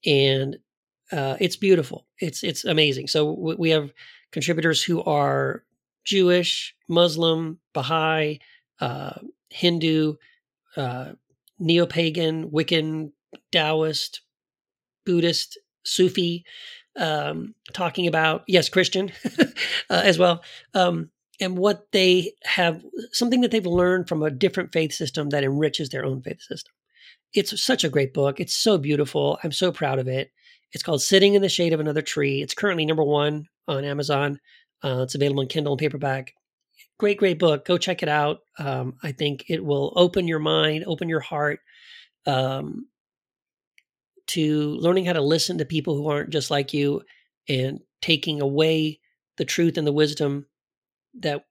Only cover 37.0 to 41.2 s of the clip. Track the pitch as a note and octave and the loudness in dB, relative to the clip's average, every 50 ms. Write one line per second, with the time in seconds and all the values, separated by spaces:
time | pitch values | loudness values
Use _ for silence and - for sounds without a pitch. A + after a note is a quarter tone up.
37 | - G#3 G#3 G3+ G#3 F#3+ F3 D#3 F3+ E3 D3+ C#3+ - - F3+ F3 F3 F#3 F3+ F3 | 0 0 2 2 2 2 2 4 2 2 2 2 0 0 0 0 0 -4 -4 -4
38 | - D3+ D3 D3+ D3 D3 D3+ - _ _ _ - D#3+ C#3+ C3+ C3 B2+ B2+ C3 _ | -2 0 0 0 0 0 -2 -6 _ _ _ -10 -8 -6 -6 -6 -6 -8 -10 _
39 | - D#3 C3+ - D#3+ D3 C#3+ C3+ - - E3 D#3+ F#3 D3+ C#3+ C#3 C#3+ C#3+ - F3+ | -10 -10 -6 -2 -2 -4 -4 -4 -6 -6 -6 -4 -2 -2 -2 0 -2 -2 4 4
40 | F3+ F3+ F3 G3 F3+ E3+ E3 D#3 D3+ D#3 D#3 D#3 D#3 D#3 D3+ D#3 E3 - E3 - | 4 4 4 0 -2 0 -2 -2 0 0 2 2 2 2 0 -2 -4 -6 -6 -4
41 | F3+ E3 E3 D#3 | -4 -2 -2 -4